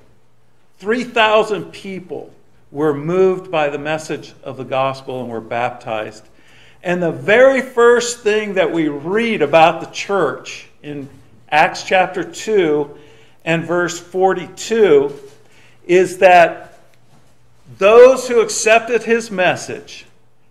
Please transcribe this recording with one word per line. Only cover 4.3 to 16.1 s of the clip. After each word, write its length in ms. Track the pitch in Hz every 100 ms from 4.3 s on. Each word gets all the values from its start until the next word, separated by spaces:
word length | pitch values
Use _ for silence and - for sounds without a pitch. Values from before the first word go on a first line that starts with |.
| -
of 140 | - 123
the 80 | 113
gospel 560 | 131 135 131 - 127
and 80 | 120
were 100 | 113
baptized. 880 | 110 120 123 - 123 110 113 - _ _ _ _ _ _
And 200 | 180 180
the 100 | 170
very 500 | 135 143 226 269 262
first 600 | - 233 233 240 233 -
thing 340 | 208 214 208 185
that 160 | 156
we 180 | 165 147
read 520 | 143 160 214 233 202
about 380 | 226 160 165 170
the 120 | 165
church 760 | - - 196 139 127 - - - _
in 260 | 147 143 135 - - - -
Acts 340 | 151 175 180
chapter 400 | - 190 180 180
two 720 | - - - 214 160 151 143 - - - _ _ 165
and 180 | 165
verse 360 | 156 175 170 -
forty-two 1120 | - 190 190 185 143 - - 226 190 139 143 - - - _ _ _ _ -
is 320 | 180 180